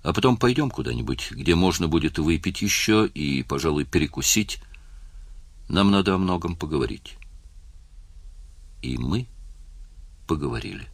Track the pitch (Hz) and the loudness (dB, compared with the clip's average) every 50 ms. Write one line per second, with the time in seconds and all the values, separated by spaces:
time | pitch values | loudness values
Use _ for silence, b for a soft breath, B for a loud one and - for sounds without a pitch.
0 | - 80 80 - - 131 123 113 - 120 123 139 151 131 - - 69 62 60 60 | 0 0 0 4 4 4 4 6 4 2 4 4 0 0 -2 -4 -4 -4 -4 -4
1 | 58 - 65 - - - - 64 65 82 85 85 92 92 85 - 90 80 78 85 | -2 -4 -4 -4 -6 -10 -10 -4 2 4 6 6 6 4 4 2 0 2 2 2
2 | 73 78 - - 78 80 82 82 - 92 - - 104 101 - - - - 107 107 | 2 2 0 0 2 2 2 2 0 -4 -4 -2 -2 -2 0 0 2 4 4 4
3 | 110 - - - 76 71 69 67 62 - 71 69 71 82 73 73 71 - - 85 | 4 2 0 -4 -2 0 0 -2 -2 -2 -4 0 0 0 0 0 -2 0 2 0
4 | 76 71 - - - - - 110 107 - - - b b b b b b b b | 0 0 -2 -4 0 2 2 2 0 0 -6 -12 b b b b b b b b
5 | b b b b b b b b - - - - - - - 95 98 101 101 98 | b b b b b b b b -18 -20 -20 -20 -10 -2 2 4 6 6 6 4
6 | 92 98 95 92 95 92 90 87 87 85 87 82 - 76 78 71 62 55 53 55 | 4 4 2 2 2 2 0 0 -2 -4 -4 -4 -4 -2 0 0 0 -2 -4 -8
7 | - - - - - - - - - - - - - - - - - - - - | -12 -18 -20 -18 -20 -20 -20 -20 -20 -20 -20 -20 -20 -20 -20 -20 -20 -20 -20 -20
8 | - - - - - - - - - - - - - - - - - - 64 - | -20 -20 -20 -18 -18 -18 -18 -18 -20 -20 -20 -20 -20 -20 -18 -10 -8 -6 -4 -4
9 | 60 64 85 117 127 - - - - - - - - - - - - - - - | -2 -2 -2 -4 -4 -6 -14 -18 -18 -18 -18 -18 -18 -20 -18 -18 -20 -18 -20 -20
10 | - - - - - - 82 76 71 - - 57 113 101 98 - - - | -20 -20 -20 -20 -4 -4 -4 -2 -2 -4 -4 -6 -8 -8 -12 -12 -14 -16